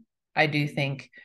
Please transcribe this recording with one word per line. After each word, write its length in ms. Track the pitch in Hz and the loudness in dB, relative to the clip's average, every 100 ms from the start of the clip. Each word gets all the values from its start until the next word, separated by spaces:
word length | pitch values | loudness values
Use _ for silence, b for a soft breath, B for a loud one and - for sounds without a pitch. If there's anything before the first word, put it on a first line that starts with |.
| _ _ _ | _ _ _
I 140 | - 156 | 0 2
do 220 | 147 147 | 2 0
think 420 | - 139 139 - B | -2 -4 -4 -12 B